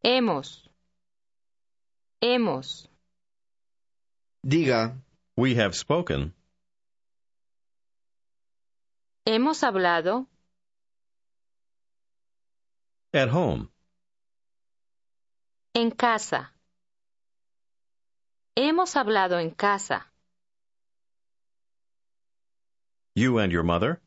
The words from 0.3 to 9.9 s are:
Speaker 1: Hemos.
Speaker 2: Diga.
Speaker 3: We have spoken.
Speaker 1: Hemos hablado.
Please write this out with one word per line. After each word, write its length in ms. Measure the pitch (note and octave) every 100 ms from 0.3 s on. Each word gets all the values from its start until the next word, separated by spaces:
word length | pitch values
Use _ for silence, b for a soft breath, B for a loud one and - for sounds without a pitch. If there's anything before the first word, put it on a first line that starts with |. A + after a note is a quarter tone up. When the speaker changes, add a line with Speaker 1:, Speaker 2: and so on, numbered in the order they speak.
| D3+ - - _ _ _ _ _ _ _ _ _ _ _ _ _ _ _ _
Speaker 1:
Hemos. 680 | A#3 B3 G#3+ C3 C3 - - _ _ _ _ _ _ _ _ _ _ _ _ _ _ _
Speaker 2:
Diga. 560 | C3+ D#3+ C#3+ A#2 A#2 B2+ _ _ _
Speaker 3:
We 200 | - C3
have 200 | A#2+ G2+
spoken. 560 | - - D#3 F3 C#2 D2 - _ _ _ _ _ _ _ _ _ _ _ _ _ _ _ _ _ _ _ _ _ _ _ _ _ _ _ _
Speaker 1:
Hemos 380 | - A3 C#4 D#4
hablado. 640 | C4 F#3+ F3+